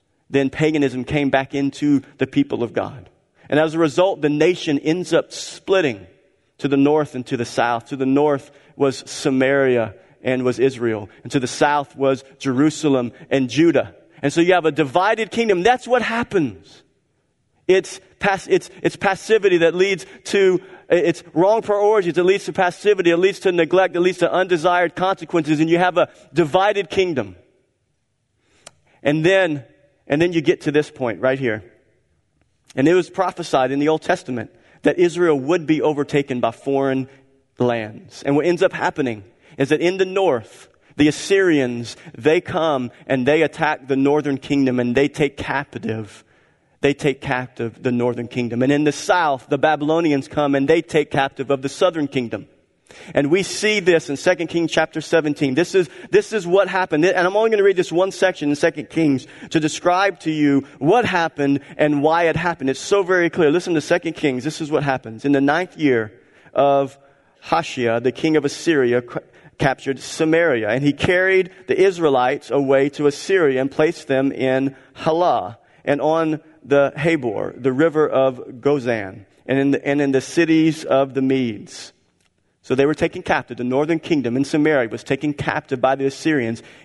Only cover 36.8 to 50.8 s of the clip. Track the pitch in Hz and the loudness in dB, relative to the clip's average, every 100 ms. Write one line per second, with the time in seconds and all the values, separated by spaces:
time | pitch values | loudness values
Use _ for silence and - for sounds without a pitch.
36.8 | 135 131 131 - _ _ _ - 123 117 | 0 -2 -4 -14 _ _ _ -2 -2 -2
37.8 | 107 110 170 - 143 143 160 175 180 - | -6 -14 -20 -8 -2 0 0 2 0 0
38.8 | - - 131 107 98 _ _ - 131 147 | -4 -2 -4 -6 -14 _ _ -4 0 2
39.8 | 170 190 190 190 185 123 - - - _ | 0 0 0 0 0 0 -4 -20 -20 _
40.8 | _ - 151 - - 196 185 151 123 120 | _ 2 2 2 0 2 4 2 0 -4
41.8 | 117 - 156 - 127 175 - 175 160 135 | -8 -14 -20 -2 2 2 0 -2 0 -2
42.8 | 123 - - 131 123 160 147 - 156 151 | -4 -10 -4 0 2 2 0 0 -2 -2
43.8 | 131 135 139 151 143 131 - 143 131 123 | -4 0 2 2 0 -6 -2 0 2 0
44.8 | 120 127 139 - 143 - - 139 - 117 | 0 0 0 0 -4 -4 -6 -6 -6 -10
45.8 | - 110 107 - _ _ _ _ _ _ | -8 -8 -10 -18 _ _ _ _ _ _
46.8 | 143 139 147 - 139 127 123 - 117 - | -2 0 -4 -4 -4 -6 -6 -10 -10 -6
47.8 | 127 120 123 120 110 127 120 117 131 147 | -4 0 -2 -4 -6 -6 -4 -2 0 2
48.8 | 151 - - 180 156 131 - 139 156 147 | 0 -2 0 0 2 -2 -4 0 0 0
49.8 | 147 165 165 139 - 151 143 139 139 165 | 0 0 0 -2 -2 -2 0 2 2 0